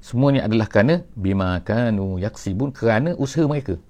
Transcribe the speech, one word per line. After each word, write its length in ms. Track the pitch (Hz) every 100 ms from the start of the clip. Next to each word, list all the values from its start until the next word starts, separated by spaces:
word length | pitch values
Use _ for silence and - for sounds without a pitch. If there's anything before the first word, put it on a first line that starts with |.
semua 320 | - 120 139
ni 80 | 139
adalah 240 | 107 113
kerana 400 | 110 110 113 170 170
bima 480 | - 95 98 92 90
kanu 560 | - 110 120 104 98 92
yaksibun, 560 | 90 - - 98 139
kerana 400 | 135 117 110 151 175
usaha 280 | 135 160
mereka. 320 | 151 147 131 92 -